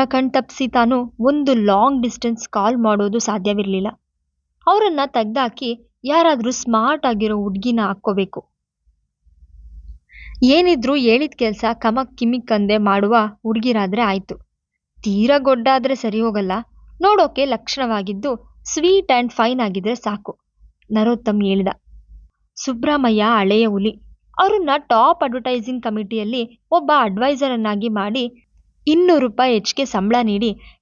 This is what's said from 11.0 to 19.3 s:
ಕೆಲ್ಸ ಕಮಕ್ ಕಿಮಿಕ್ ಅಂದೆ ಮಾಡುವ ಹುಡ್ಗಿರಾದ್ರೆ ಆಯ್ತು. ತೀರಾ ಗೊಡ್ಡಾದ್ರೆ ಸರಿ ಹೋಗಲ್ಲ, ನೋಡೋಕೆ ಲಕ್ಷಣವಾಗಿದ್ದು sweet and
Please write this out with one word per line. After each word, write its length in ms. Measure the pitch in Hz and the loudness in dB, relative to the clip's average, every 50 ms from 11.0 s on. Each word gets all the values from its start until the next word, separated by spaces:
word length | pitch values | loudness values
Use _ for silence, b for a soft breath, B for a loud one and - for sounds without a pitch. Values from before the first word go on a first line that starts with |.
| 247 226 220 262 302 277 - | 2 2 2 0 0 -4 -4
ಕೆಲ್ಸ 300 | - 240 220 202 - 233 220 233 | -4 -4 -4 -4 -4 -4 -6 -4
ಕಮಕ್ 440 | - - 226 220 269 262 - - | -2 -2 -2 -2 -2 -4 -6 -6
ಕಿಮಿಕ್ 340 | - 240 233 247 247 240 - | -4 -2 -2 -2 -2 -2 -2
ಅಂದೆ 260 | 226 202 202 202 214 | -2 0 0 0 0
ಮಾಡುವ 380 | 214 208 202 196 202 202 208 240 226 214 214 208 _ - | 2 2 2 2 2 2 2 2 2 2 0 -4 _ -6
ಹುಡ್ಗಿರಾದ್ರೆ 580 | 220 220 226 220 254 226 214 196 185 196 233 | -4 -4 -2 -2 0 0 0 0 0 0 0
ಆಯ್ತು. 340 | 233 202 190 196 190 - - - - _ _ _ _ _ _ _ _ _ _ - - | 0 0 -2 -4 -6 -10 -16 -18 -18 _ _ _ _ _ _ _ _ _ _ -8 -4
ತೀರಾ 340 | 214 196 208 220 254 285 | -2 0 2 2 4 2
ಗೊಡ್ಡಾದ್ರೆ 580 | 285 254 269 262 233 226 262 262 262 240 262 269 | 4 4 2 2 2 2 2 2 2 2 0 -2
ಸರಿ 260 | - - 220 202 220 | -2 -4 -4 -2 -2
ಹೋಗಲ್ಲ, 300 | 233 226 202 208 196 185 185 220 233 _ _ - - - - - | -2 -2 -2 -2 -2 -2 -4 -6 -8 _ _ -20 -20 -20 -6 0
ನೋಡೋಕೆ 440 | 349 403 415 381 320 285 285 262 277 | 2 4 4 4 2 2 0 -2 -2
ಲಕ್ಷಣವಾಗಿದ್ದು 1120 | 277 233 220 - - - 277 262 233 220 208 190 202 202 196 247 285 240 - - - _ - - - - | 0 -2 -4 -6 -6 -6 -4 -2 -2 -2 -2 -4 -6 -6 -6 -4 -4 -6 -6 -10 -16 _ -16 -12 -8 -4
sweet 280 | 311 311 359 381 392 - | 0 2 4 4 4 2
and 260 | - 254 247 247 233 | 2 0 0 0 -2